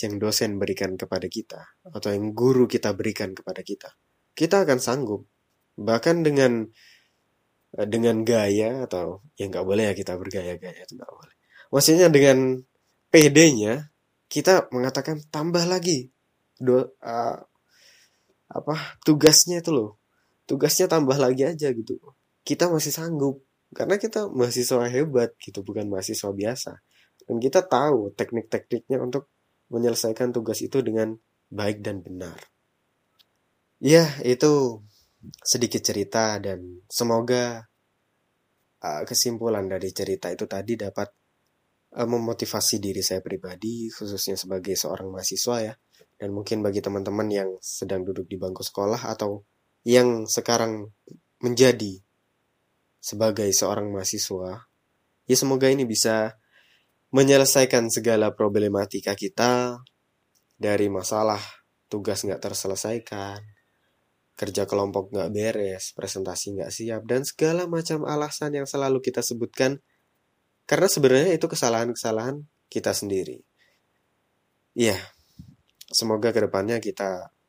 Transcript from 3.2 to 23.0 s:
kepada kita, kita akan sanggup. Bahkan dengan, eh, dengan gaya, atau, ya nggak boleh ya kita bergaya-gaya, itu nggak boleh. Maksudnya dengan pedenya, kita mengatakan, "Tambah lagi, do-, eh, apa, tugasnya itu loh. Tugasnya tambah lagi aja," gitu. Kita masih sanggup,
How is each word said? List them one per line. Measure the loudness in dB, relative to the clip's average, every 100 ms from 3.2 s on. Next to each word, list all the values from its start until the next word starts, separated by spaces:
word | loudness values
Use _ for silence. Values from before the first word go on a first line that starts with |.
| -6
kepada | -8 -12 -12
kita, | -10 -12 -12 -20 _ _ _ -4
kita | 2 4 4
akan | 2
sanggup. | 0 -2 -2 -6 -8 _ _ _ _ -8
Bahkan | 0 2 2 2
dengan, | 2 4 4 4 -4 -12 -20 _ _ _ _ _ _ _ _ -6
eh, | -2
dengan | 2 2 2
gaya, | 2 2 2 2 0 -2 -6
atau, | -6 -6 -8 -14 -10
ya | -8
nggak | -4 0
boleh | 0 0
ya | -2
kita | -6 -8
bergaya-gaya, | -8 -8 -8 -10 -12 -18 -20
itu | -20
nggak | -20
boleh. | -20 -20 _ _ -20 -2
Maksudnya | 2 6 8 8
dengan | 8 8 6 4 -2 -6 _ _ _ _
pedenya, | 8 10 10 8 8 0 -2 -6 _ _ _ -10
kita | 0 4 6 4
mengatakan, | -2 -2 -2 -4 -6 -6
"Tambah | -4 0 0 0
lagi, | 0 0 -2 -4 _ _ _ _ -4
do-, | 2 2 2 -6
eh, | -8 -4 -4 -6 -10 _ _ _ _ _ _ _ _ _ -14
apa, | -10 -6 -6 -8 -2
tugasnya | 2 8 8 8 6 0
itu | 0 0
loh. | 0 -6 _ _ _ _ -6
Tugasnya | 0 2 2 2
tambah | 4 4 4
lagi | 2 2
aja," | 0 0 -4 -4
gitu. | -6 -10 -14 -20 _ _ -6
Kita | 0 2
masih | 2 -2
sanggup, | -4